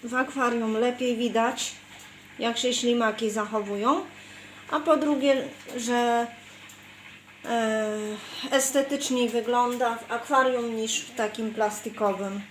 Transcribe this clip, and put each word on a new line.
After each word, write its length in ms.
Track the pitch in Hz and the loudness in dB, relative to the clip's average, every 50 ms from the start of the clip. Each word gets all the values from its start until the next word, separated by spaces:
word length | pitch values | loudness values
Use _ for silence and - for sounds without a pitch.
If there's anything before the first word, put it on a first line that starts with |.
| - | -8
w 100 | 233 247 | -2 0
akwarium 580 | 254 262 262 - 269 254 240 233 233 226 220 | 0 0 0 0 0 0 2 2 2 0 0
lepiej 440 | 220 220 240 247 247 247 254 247 240 | 2 4 2 2 2 2 0 0 2
widać, 560 | 220 240 226 202 226 226 247 - - - - - - - - - - - - - - - - - - | 2 0 2 2 4 2 2 0 -2 -6 -8 -8 -12 -18 -20 -20 -20 -20 -20 -20 -20 -20 -20 -8 -4
jak 200 | - 233 226 - | -2 -2 0 0
się 160 | - 247 247 | 0 0 0
ślimaki 560 | - 240 240 240 240 233 220 214 - 226 214 | 2 2 4 4 4 4 2 2 0 -2 0
zachowują, 720 | 202 220 208 208 220 214 202 202 202 202 208 247 294 381 392 - - - - - - - - - - - - - | 0 0 -2 0 -2 -2 -2 -2 -2 0 2 2 2 2 0 -6 -12 -18 -20 -18 -18 -18 -18 -18 -20 -18 -10 -4
a 100 | - 302 | -4 -2
po 160 | 302 330 311 | 4 4 4
drugie, 460 | 285 302 294 294 262 269 285 269 262 220 - - - - - - | 4 4 2 2 2 4 4 4 4 2 -4 -10 -14 -14 -10 -8
że, 500 | 247 226 233 240 240 240 240 233 233 233 233 - - - - - - - - - - - - - - - - - - - - - - - | -6 -2 0 2 2 2 4 2 2 0 -2 -6 -16 -18 -20 -20 -20 -20 -20 -20 -20 -20 -20 -20 -20 -20 -20 -20 -20 -20 -20 -20 -14 -6
e, 520 | - 233 233 226 220 220 220 214 214 214 214 214 214 214 208 - - - - - 269 | -2 0 0 2 2 0 0 0 -2 -2 -4 -4 -6 -6 -8 -10 -12 -12 -10 -6 0
estetyczniej 800 | - 269 262 - - 277 269 277 277 269 - - 254 247 247 226 | 2 2 2 4 2 2 2 2 -2 -4 -2 -2 0 0 0 2
wygląda 680 | 220 240 220 233 240 240 247 247 247 240 254 233 233 | 0 0 0 2 2 2 2 2 2 0 0 0 0
w 160 | 233 - - | -2 -6 -6
akwarium 640 | 233 233 233 - 294 262 254 254 254 240 233 233 226 | -6 -6 -2 2 4 4 4 4 2 2 -2 -2 -2
niż 240 | 220 220 220 - - | -2 -2 -2 -2 -4
w 140 | - - - | -4 -6 -4
takim 400 | - 220 214 214 - 220 220 220 | -2 -2 -2 -2 -4 -6 -4 0
plastikowym 840 | 220 220 214 214 - - 226 208 - 214 202 190 185 202 196 196 202 202 - | 0 0 0 0 -4 -8 -10 -4 0 0 0 0 0 -4 -6 -6 -8 -10 -10